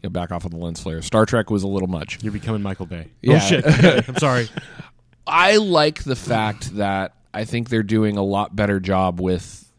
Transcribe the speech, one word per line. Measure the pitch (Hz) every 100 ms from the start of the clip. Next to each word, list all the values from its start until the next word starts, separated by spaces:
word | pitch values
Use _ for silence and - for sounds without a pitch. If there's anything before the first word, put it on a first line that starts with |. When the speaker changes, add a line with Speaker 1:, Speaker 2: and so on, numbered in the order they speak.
Speaker 1:
gotta | 87
back | 90 87
off | 85
on | 90
the | 82
lens | 85 82
flare." | - 80
Star | - 110 110
Trek | 120 104
was | 104
a | 98
little | 98 92
much. | 87 - -
Speaker 2:
You're | 110
becoming | 101 113 107
Michael | 98 95 87
Bay. | 85 80 _
Speaker 1:
Yeah. | 123 151
Speaker 2:
Oh, |
shit. | 190 151 127
Speaker 1:
<laughs> | 135 170 131 127
Speaker 2:
I'm | 127
sorry. | 147 123 113 - - - - _ _ _ -
Speaker 1:
I | 165 185 214
like | 208 165 151 151
the | 143 123
fact | - 113 107 104 - 104
that | 101 98 95 _ _
I | 98
think | 110 117 117
they're | 113
doing | 101 110 107 101
a |
lot | 98 98 104 98
better | 101 98
job | 92 95 92 87
with | 92 90 - - -